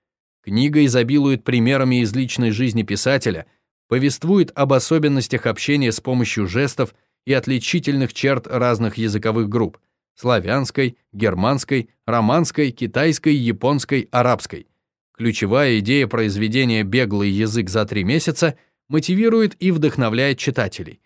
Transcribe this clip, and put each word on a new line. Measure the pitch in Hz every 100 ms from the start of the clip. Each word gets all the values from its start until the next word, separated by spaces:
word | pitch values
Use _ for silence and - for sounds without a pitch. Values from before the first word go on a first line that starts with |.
| _ _ _ _
Книга | - 107 143 151
изобилует | 143 120 117 147 139 131
примерами | - 123 117 135 131 123
из | 113
личной | 117 127 - 117
жизни | 107 127 113
писателя, | 101 101 127 139 117 82 - _ _ _ _
повествует | 123 139 - 160 202 175
об | - 135
особенностях | 135 - 160 147 135 - 127 120
общения | 104 - 143 123
с | 107
помощью | - 127 113 - 95
жестов | 107 139 - 123 - _ _ -
и |
отличительных | 135 135 127 - 175 - 139 127
черт | - 135 131 -
разных | 123 123 110 113 110
языковых | 110 104 110 110 107
групп: | 113 107 - _ _ _
славянской, | _ 120 117 92 131 127 - 131 - _
германской, | 101 110 90 107 139 - 135 107 _ -
романской, | 117 110 156 160 - 143
китайской, | - 117 123 160 143 160
японской, | 147 117 98 127 143 - 139 -
арабской. | 127 120 113 - 78 - _ _ _ _ -
Ключевая | 117 107 101 127 143 113
идея | 101 139 117
произведения | 117 110 101 110 127 127 110
"Беглый | 98 120 117 104 101
язык | 98 110 113 92
за | 110 107
три | 107
месяца" | 92 156 170 - 160 - _ _ _
мотивирует | 151 160 185 226 226 214 -
и | 185
вдохновляет | 165 147 - 113 117 139 139
читателей. | - 127 101 - 80 -